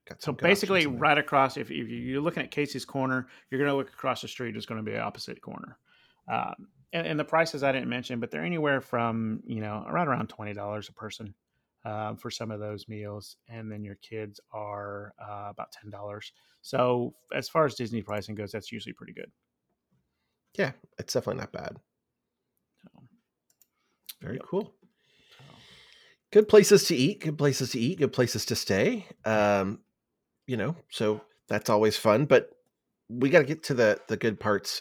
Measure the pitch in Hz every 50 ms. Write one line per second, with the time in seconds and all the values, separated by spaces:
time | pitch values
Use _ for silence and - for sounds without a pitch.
0 | - - - - - 151 131 - - 170 202 196 - 190 196 180 156 143 123 120
1 | 151 151 147 147 - - 147 139 135 127 - 143 127 - 147 147 123 110 120 120
2 | 120 127 131 139 151 170 - 165 131 - - 147 147 139 - 131 - - - 139
3 | 131 131 131 127 123 - - - _ - 139 131 143 143 139 139 131 - - -
4 | - 135 123 - - - - - 123 113 104 110 107 - 113 110 110 107 107 113
5 | 110 107 - - - - 120 - - - - - - - - _ _ _ _ _
6 | _ _ _ _ _ - 117 120 - - - - - - _ _ _ _ - 170
7 | 165 165 160 151 147 - - 160 165 160 - 143 135 139 135 131 123 123 120 127
8 | 120 - 127 120 117 - - 156 156 175 175 160 151 147 139 131 - - - 120
9 | 117 117 113 113 113 110 110 - - - 117 110 107 104 104 107 - - 151 165
10 | 175 147 127 117 117 113 - - 107 104 101 101 101 104 107 107 101 - - -
11 | - 107 - - 113 101 98 _ _ _ _ _ _ _ _ _ - 110 107 107
12 | 107 107 110 110 - 120 - - 117 110 107 104 104 107 107 101 - - 110 104
13 | 104 104 104 104 98 - - _ _ - 117 113 110 107 107 104 104 101 98 -
14 | - - 113 110 107 104 101 - - _ - 107 104 104 104 101 101 101 101 101
15 | 101 104 - - 107 104 104 101 104 101 101 - - - - - - 107 101 101
16 | 104 104 101 107 107 - - _ _ _ _ _ - - - 127 127 123 123 123
17 | 120 - - _ _ - - 135 131 - - 165 156 135 117 - 123 110 117 113
18 | 98 - 104 104 95 - 107 101 104 101 - 107 - - 117 110 104 117 - -
19 | - - - - 50 - _ _ _ _ _ _ _ _ _ _ _ _ _ _
20 | _ _ _ _ _ _ _ _ _ _ - - 190 135 127 _ _ - _ -
21 | - - - 127 - - - - - - - - - - - - _ _ _ _
22 | _ _ _ _ _ _ _ _ _ _ _ _ _ _ _ _ _ - _ -
23 | 127 - _ _ _ _ _ _ _ _ _ _ _ _ _ _ _ _ _ _
24 | _ - - - - - - - - - - 190 220 - _ _ _ _ _ _
25 | _ _ _ _ _ _ - - - - - - - - - - - - - -
26 | _ _ _ _ _ - - 208 214 - - 208 196 - 208 - - - 175 123
27 | 131 160 208 - - 156 151 151 147 143 131 - 131 117 - 120 113 131 127 -
28 | 139 123 - - 123 - - 110 - - 117 - - - 98 95 113 202 254 220
29 | - - - _ - 107 110 107 104 104 104 98 95 98 110 - _ _ _ _
30 | _ _ _ _ _ _ _ _ _ - 127 110 - 131 170 - - _ - -
31 | 117 107 107 107 - _ _ _ _ - 107 104 - - 110 104 110 110 101 -
32 | - 113 104 113 151 143 139 120 - - - _ _ _ _ _ _ _ _ _
33 | _ - 113 123 131 139 156 165 143 131 156 156 - - 143 120 117 107 101 -
34 | - - 110 98 - 113 101 - - 107 101 95 - - - -